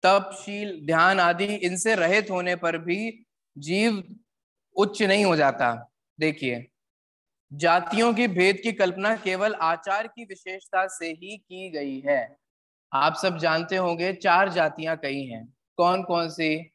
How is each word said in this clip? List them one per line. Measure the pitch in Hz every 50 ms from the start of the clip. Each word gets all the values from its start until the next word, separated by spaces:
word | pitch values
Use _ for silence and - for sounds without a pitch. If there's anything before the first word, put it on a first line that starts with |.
| -
तप, | 180 196 202 190 190 -
शील, | - - - 202 202 208 208 185 160 147
ध्यान | 147 165 160 170 185 196 190
आदि | 175 170 175 170 202
इनसे | 202 208 202 185 180 180 180 - 220 226
रहित | 196 170 165 190 214 208 208
होने | 190 180 180 180 180
पर | 170 170 165 165 165
भी | 165 175 175 196 220 226 220 - _ _ _ _ _ _ _
जीव | 147 143 147 175 196 220 233 220 196 180 - - - _ _ _ _ _ _ _ _ _ _ _
उच्च | 180 202 202 202 -
नहीं | 220 190 190 208 208
हो | 190 170
जाता। | 156 147 139 131 - 135 120 117 117 117 _ _ _ _ _ _ -
देखिए, | 156 156 151 151 131 131 120 120 127 _ _ _ _ _ _ _ _ _ _ _ _ _ _ _ _ _
जातियों | 143 147 165 170 170 180 - 220 220 208 226 233 233
के | 202 247 233
भेद | 180 175 180 190 196 190 -
की | 233 208
कल्पना | 196 202 180 175 185 196 208 226 220
केवल | - 190 185 185 202 214 214 - 165
आचार | 160 170 165 - 196 190 208 226 226
की | _ - 233
विशेषता | 196 190 180 _ 185 185 190 _ _ - 185 190 190
से | - - 170 165
ही | 160 160 175 190 214 190
की | _ _ 180 185 190 185
गई | 160 151 143 139 135 131
है। | 135 139 143 135 117 - - _ _ _ _ _ _ _ _ _ _ _
आप | - 135 139 156 160
सब | - - 190 175 165
जानते | 156 165 160 160 170 165 190
होंगे | 185 185 175 170 170 175 185 196
चार | 185 - 196 170 175 196 196
जातियां | 170 180 165 156 151 - 160 160 165 156
कही | - 139 135 139 135 131
हैं, | 117 113 110 120 _ _ _ _ _ -
कौन | 139 175 180 190 190
कौन | - 170 170 165 165
सी? | 160 - 160 156 156 160 165 -